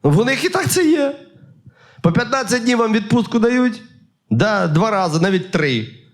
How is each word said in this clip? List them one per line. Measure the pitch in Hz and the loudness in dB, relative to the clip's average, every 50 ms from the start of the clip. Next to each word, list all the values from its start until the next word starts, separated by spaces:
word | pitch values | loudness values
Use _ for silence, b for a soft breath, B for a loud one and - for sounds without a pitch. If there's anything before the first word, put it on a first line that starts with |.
| - | 2
Ну, | 147 | 4
в | 143 180 233 | 2 4 2
них | 247 269 247 262 | 2 0 0 -2
і | 370 | -2
так | 370 381 349 - | -2 -2 -2 0
це | - 359 359 302 | 0 0 2 2
є. | 330 302 277 277 294 - - - _ - - - - _ b b b b b b b b | 2 2 0 -4 -4 -8 -18 -20 _ -20 -20 -20 -20 _ b b b b b b b b
По | - 170 | -2 0
п'ятнадцять | 165 233 240 220 262 269 262 190 240 247 | 0 0 -2 0 -2 -2 0 -2 -2 0
днів | 226 247 247 226 | 0 0 2 2
вам | 233 220 | 2 2
відпустку | 214 220 196 208 240 240 214 - - 233 | 0 -2 0 0 0 0 0 0 0 0
дають? | 214 240 247 254 254 247 214 - - - - - _ _ _ _ _ _ | 2 2 2 2 0 0 -2 -6 -18 -20 -20 -20 _ _ _ _ _ _
Да, | - 117 196 214 214 196 180 | 0 0 2 0 0 0 0
два | 165 151 160 202 220 | 0 0 0 0 0
рази, | 208 190 185 170 151 165 | 0 0 -2 0 0 0
навіть | 170 196 190 180 185 - | 0 0 0 -2 -2 -2
три. | - 165 156 139 127 110 107 - - - - _ | -4 -2 -2 0 -2 -4 -4 -8 -14 -20 -20 _